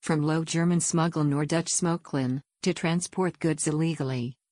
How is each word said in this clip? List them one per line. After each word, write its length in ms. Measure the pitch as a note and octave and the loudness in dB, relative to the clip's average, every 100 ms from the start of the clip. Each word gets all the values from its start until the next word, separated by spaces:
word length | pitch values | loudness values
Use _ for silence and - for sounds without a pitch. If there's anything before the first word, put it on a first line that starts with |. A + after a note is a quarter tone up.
from 220 | - D#3 | -2 0
Low 200 | D3 D#3+ | 2 0
German 360 | D#3+ E3 E3+ F3 | 0 0 2 2
smuggeln 540 | - E3+ E3 D#3+ D3 | 2 2 2 2 2
or 120 | C#3+ D3 | 2 0
Dutch 240 | E3 E3 | 0 0
smoklen, 720 | - F3 E3 - C#3+ B2+ C3 - _ | -2 0 -2 -4 -2 -2 -2 -6 _
to 100 | F#3 | -4
transport 640 | E3 E3 E3+ - - F3+ - | -2 0 -2 -2 -2 -2 0
goods 260 | E3 D#3 - | -2 0 0
illegally, 680 | D3+ E3 D#3 C3+ B2+ A#2+ - _ | 0 0 0 -2 -4 -6 -8 _